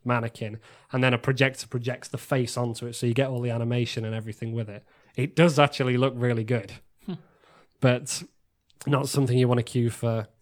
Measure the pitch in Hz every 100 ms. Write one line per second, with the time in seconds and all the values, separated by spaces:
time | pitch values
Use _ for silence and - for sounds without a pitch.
0 | 127 120 117 - 110 110 - - _ 131
1 | 131 123 - 131 135 131 - 127 120 127
2 | - - - 139 120 - 120 110 120 113
3 | 123 117 135 127 120 117 117 120 117 -
4 | 110 110 110 104 113 113 107 101 _ _
5 | _ - 120 - 170 147 143 - 127 123
6 | 135 120 123 117 110 123 - - _ _
7 | - 180 - _ _ - _ _ 131 123
8 | 139 - - _ _ _ _ _ - 139
9 | 127 143 131 123 123 123 113 127 120 -
10 | 117 113 104 _